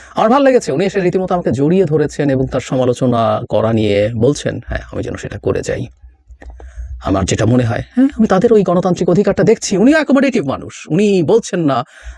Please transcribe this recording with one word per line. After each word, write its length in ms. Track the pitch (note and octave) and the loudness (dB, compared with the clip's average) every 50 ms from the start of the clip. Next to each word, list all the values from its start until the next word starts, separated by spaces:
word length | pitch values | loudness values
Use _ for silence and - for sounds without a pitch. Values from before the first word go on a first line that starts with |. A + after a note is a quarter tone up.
| - - - | -20 -10 -4
আমার 140 | - G#3+ A3+ | 0 2 2
ভাল 140 | B3 C#4+ C#4 | 4 4 4
লেগেছে, 280 | C4 B3+ A3 - - | 4 2 2 0 0
উনি 140 | - E3 G3 | -2 -2 -2
এসে 140 | F#3+ F#3+ G3+ | -2 -2 0
রীতিমতো 340 | F#3 F3+ E3+ F#3 F#3 F3+ F#3+ | -2 0 0 -2 -2 -2 -4
আমাকে 180 | F3 F3 F#3 | -2 -2 -2
জড়িয়ে 340 | A#2 B2+ C#3 D#3 F3+ G3 F#3+ | -2 0 0 2 2 2 2
ধরেছেন 440 | D3 D#3 D3 D3 C#3+ - - D3+ D3 | 2 0 0 0 -2 -2 -2 -2 0
এবং 180 | C3+ B2+ C3 | 0 0 -2
তার 140 | B2+ - C3 | -2 -2 -6
সমালোচনা 800 | - - C#3+ C3 B2+ B2+ A#2+ - C3+ B2 A#2+ A2+ A2+ G#2+ G#2+ G#2 A#2+ - | -4 -2 -2 0 0 0 0 0 0 0 2 2 0 0 0 -2 -4 -2
করা 240 | - G#2+ A2 A2 A2+ | -2 0 0 2 2
নিয়ে 360 | G#2+ G#2+ G#2 G2+ G2+ G#2 A2 A#2+ | 2 2 2 2 2 0 0 0
বলছেন, 440 | A2 A#2 C3+ D3 - - A#2+ G#2 A2 - | 0 2 2 0 0 -4 -6 -6 -6 -10
"হ্যাঁ, 120 | - - - - - | -8 -8 -8 -8 -10
আমি 120 | - F#2+ - | -10 -8 -8
যেন 120 | - G2+ | -8 -8
সেটা 240 | - - - - G2+ | -10 -10 -10 -12 -6
করে 220 | - - F#2+ F#2 | -4 -4 -4 -4
যাই, 240 | F#2 - G#2+ - A#2 - - _ - - _ _ _ _ - _ - - - - - - - - - - - - - | -4 -6 -6 -6 -8 -10 -14 _ -20 -20 _ _ _ _ -20 _ -20 -20 -18 -18 -20 -18 -14 -14 -12 -12 -12 -8 -4
আমার 220 | - F#2+ F#2+ F#2 | -2 0 0 0
যেটা 200 | - G#2 - A2 | 0 0 0 2
মনে 180 | A2+ B2 B2 A#2+ | 2 2 2 2
হয়।" 200 | A2 G#2+ G#2 A#2+ - - | 0 -2 -4 -6 -4 0
হ্যাঁ, 120 | B3 C4+ C#4+ - | 2 2 2 2
আমি 100 | A#3+ A3 | 0 2
তাদের 260 | - F#3+ F#3 G#3 A#3 A3+ | 2 2 2 4 4 4
ওই 100 | G#3 F#3 | 4 4
গণতান্ত্রিক 460 | F#3 F3 F3+ F3 F#3 F3 - F3+ F#3 | 2 0 0 2 0 0 0 0 2
অধিকারটা 340 | F3 G3 G#3 G3+ F#3+ - F#3 | 2 2 2 2 2 2 4
দেখছি। 340 | G3+ A3+ - - - G3 | 2 2 2 0 -2 0
উনি 160 | F3 G#3+ C4+ D#4 | 2 4 4 4
অ্যাকোমোডেটিভ 520 | D#4+ D4 - C4 C#4 C#4+ C4+ - G#3 C#3+ | 2 2 2 2 2 2 2 0 -2 -2
মানুষ, 420 | C3+ A2 F#2 - - - - - - | -2 -6 -6 -8 -14 -16 -16 -8 -4
উনি 340 | D3+ F#3+ G#3+ G#3 G3 F#3 D#3 | 0 0 2 2 2 2 2
বলছেন 360 | C#3+ G#3+ A#3 - - G3+ F3+ D#3+ | 2 2 2 0 -2 -4 -2 0
না 180 | C#3 C3 A#2+ B2+ _ - - - - - | 0 0 -2 -4 _ -12 -20 -18 -18 -18